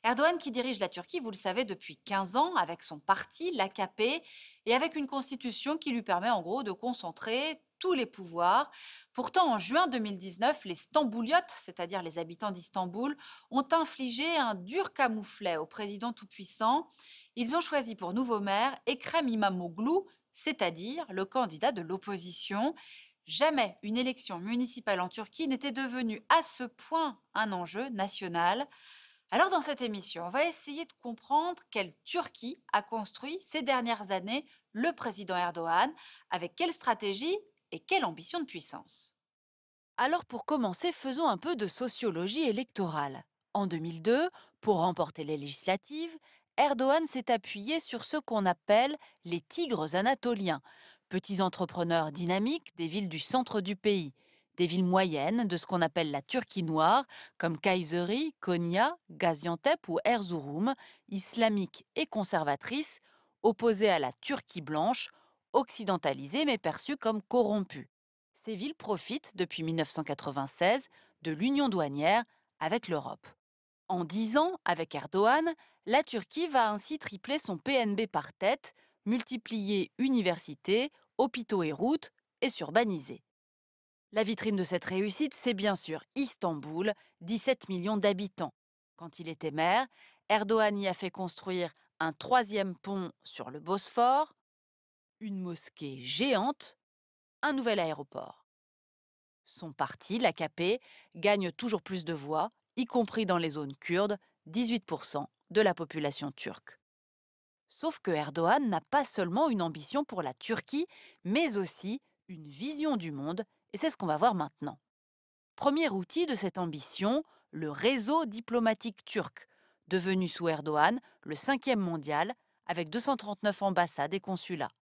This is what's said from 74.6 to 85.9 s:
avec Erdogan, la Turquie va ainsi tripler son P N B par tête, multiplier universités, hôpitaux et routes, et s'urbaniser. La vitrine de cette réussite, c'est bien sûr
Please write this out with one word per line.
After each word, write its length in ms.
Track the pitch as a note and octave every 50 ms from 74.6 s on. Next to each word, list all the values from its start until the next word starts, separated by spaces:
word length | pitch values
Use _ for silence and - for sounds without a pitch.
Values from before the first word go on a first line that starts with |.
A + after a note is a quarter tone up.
| _
avec 320 | - F3 D#3+ E3 - -
Erdogan, 580 | D3 C3+ - - F#3+ G3+ A3+ C4 D#4 D#4+ E4+ E4 _ - _ _ _ _
la 160 | F#3 A#3 C#4+ D#4
Turquie 440 | - - A3 F3+ _ - D4+ F4
va 220 | E4 C#4+ B3+ A#3 G#3+
ainsi 300 | G#3 G#3 - - D4+ D4+
tripler 400 | - - G#3 F#3 - A#3+ C#4 D4+
son 180 | - - F#3
P 160 | D3+ _ B3+ C#4
N 220 | C4 A#3 G#3 G3+
B 100 | G3+ A3+
par 260 | G3 - D#3 C#3+ -
tête, 420 | - _ F#3+ G3+ C4+ D4+ - - _ _ _ _ _ _ _
multiplier 840 | G3+ A#3 B3+ - - B3+ A#3 _ - A3+ A3 G3 G3 G#3 G3 F3 - _
universités, 960 | - B3 C4+ C4 A#3+ G3 F3+ E3+ F3 - - D3 _ - - G3 A#3 C4 D4 _ _ _ _ _
hôpitaux 460 | - B3+ A#3+ - B3+ A3 - G#3+ F#3+ E3+
et 100 | D#3 D3+
routes, 380 | - F3+ B3+ D4+ D#4+ - - _ _ _ _ _ _
et 80 | -
s'urbaniser. 760 | C4+ - - E3 - F3 A3 A#3+ G#3+ F#3 D#3 C3 - C3 - _ _ _ _ _ _ _ _ _ _ _ _ _ _ _ _ _ _ -
La 100 | G#3+ A3
vitrine 320 | G3 A3+ - - A3 G#3
de 80 | F#3+ F3+
cette 220 | D#3 F#3 F3 -
réussite, 480 | - F#3 F#3 G3+ G#3 F#3+ - D#4 - -
c'est 220 | - - B3 A#3
bien 200 | F#3+ G3+ G#3 G3
sûr 280 | E3+ - -